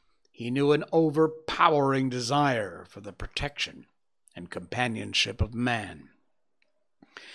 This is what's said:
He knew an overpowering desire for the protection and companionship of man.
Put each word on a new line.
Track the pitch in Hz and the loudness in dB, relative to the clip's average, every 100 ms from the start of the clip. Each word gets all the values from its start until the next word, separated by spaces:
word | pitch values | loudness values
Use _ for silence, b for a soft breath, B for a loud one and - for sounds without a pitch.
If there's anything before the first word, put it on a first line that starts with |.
| b b _ | b b _
He | - 117 | -12 -4
knew | 131 143 | 0 4
an | 147 - | 2 2
overpowering | 165 160 143 160 - - - 175 147 139 135 131 | 2 4 4 2 2 -6 4 4 6 4 2 0
desire | 123 120 143 143 120 98 82 - | -2 0 2 2 2 -2 -8 -16
for | - | -16
the | - | -16
protection | - - - 143 - - - - _ _ _ _ | -12 -8 -6 -8 -6 -8 -8 -20 _ _ _ _
and | - 87 | -16 -12
companionship | - 90 117 123 110 107 - - 98 | -12 -8 -4 -2 -4 -4 -2 -2 0
of | 107 | -2
man. | 117 123 117 95 80 - _ _ _ _ _ _ _ _ _ B B B | 0 -2 -2 -4 -14 -20 _ _ _ _ _ _ _ _ _ B B B